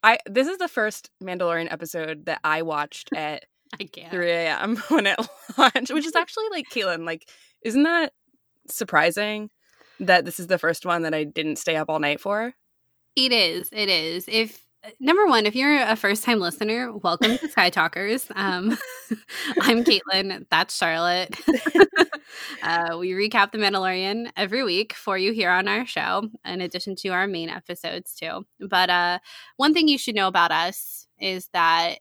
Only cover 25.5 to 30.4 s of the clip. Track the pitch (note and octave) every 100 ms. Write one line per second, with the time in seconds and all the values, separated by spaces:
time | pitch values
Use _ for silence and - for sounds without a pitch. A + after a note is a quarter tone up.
25.5 | F3+ F#3+ G#3 B3 - D3 F#3 A3 A3 -
26.5 | F3+ F3+ F3+ F#3+ F#3 G3 F3+ G3 F#3 E3
27.5 | F3 - F3 F3 F3 F3+ - - F3 G3+
28.5 | _ G3 F#3+ F3+ F3+ F3 F3 - - -
29.5 | _ C#4 D#4 D#4 C#4 - G#3 F#3+ F#3